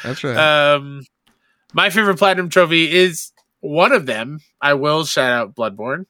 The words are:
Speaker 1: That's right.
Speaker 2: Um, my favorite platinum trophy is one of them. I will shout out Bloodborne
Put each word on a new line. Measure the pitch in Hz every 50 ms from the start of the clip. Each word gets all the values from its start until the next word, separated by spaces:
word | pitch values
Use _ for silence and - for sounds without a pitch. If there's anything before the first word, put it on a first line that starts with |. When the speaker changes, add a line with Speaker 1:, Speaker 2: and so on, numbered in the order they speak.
| -
Speaker 1:
That's | 120 131 -
right. | - 139 120
Speaker 2:
Um, | 147 156 151 151 147 143 147 147 143 139 143 139 139 131 _ _ _ _ _ _ _ _ _ _ _ _ _
my | - 160 185 202
favorite | 185 220 214 202 185 151
platinum | 202 190 185 185 180 165
trophy | - 185 175 160 165 165 165 147
is | 165 180 185 180 160 - - - _ _ _ _ _ _
one | - 135 147 160 190 247
of | 277 202 143
them. | 127 107 110 117 135 151 151 _ _ _ -
I | 135 143 143
will | 135 143 147 151 160 156
shout | 147 - 147 131 123
out | 123 120 113 101 -
Bloodborne | - 113 107 98 107 110 127 139 175 196